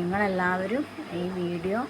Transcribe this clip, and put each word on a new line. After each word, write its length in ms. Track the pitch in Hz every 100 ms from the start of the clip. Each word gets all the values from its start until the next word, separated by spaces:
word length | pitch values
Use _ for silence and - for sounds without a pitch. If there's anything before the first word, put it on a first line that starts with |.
നിങ്ങളെല്ലാവരും 840 | 175 196 202 185 180 185 190 240 302 - - 175
ഈ 20 | 180 185
വീഡിയോ 420 | 175 175 180 214 285